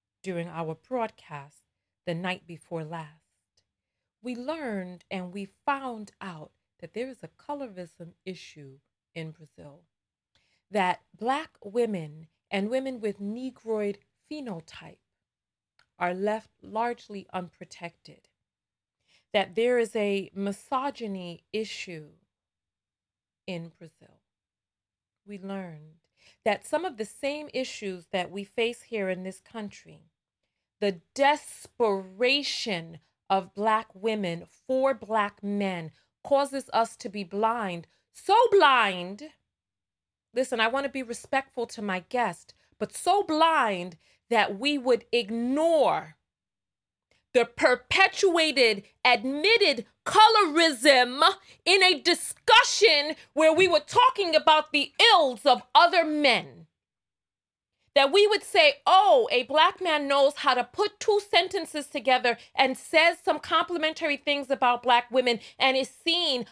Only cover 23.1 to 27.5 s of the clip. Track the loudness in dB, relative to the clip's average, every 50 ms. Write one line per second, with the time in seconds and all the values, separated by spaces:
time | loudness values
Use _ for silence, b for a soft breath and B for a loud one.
23.1 | _ _ _ _ _ _ -14 -12 -10 -10 -12 -14 _ _ -20 -20 _ _ _ _
24.1 | _ _ _ _ _ _ _ _ _ _ _ _ _ _ _ _ _ _ _ _
25.1 | _ _ _ -18 -16 -14 -12 -10 -10 -10 -10 -14 -16 -20 -20 -20 _ _ _ _
26.1 | b b b b b b -2 -2 -2 -2 -4 -6 -6 -4 -4 -6 -8 -10 -12 -12
27.1 | -12 -8 -6 -6 -6 -6 -10 -8